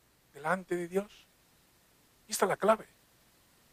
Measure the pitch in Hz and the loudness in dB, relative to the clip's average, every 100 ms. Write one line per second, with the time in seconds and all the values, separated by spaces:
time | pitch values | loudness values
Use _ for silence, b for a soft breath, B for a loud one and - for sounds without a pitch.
0 | _ _ _ 139 156 190 180 175 170 185 | _ _ _ -10 -4 -4 -2 -6 -2 -4
1 | 208 - - _ _ _ _ _ _ _ | -4 -14 -20 _ _ _ _ _ _ _
2 | _ _ - 220 190 151 196 220 - _ | _ _ -8 0 0 2 2 2 -2 _
3 | _ _ _ _ _ _ _ | _ _ _ _ _ _ _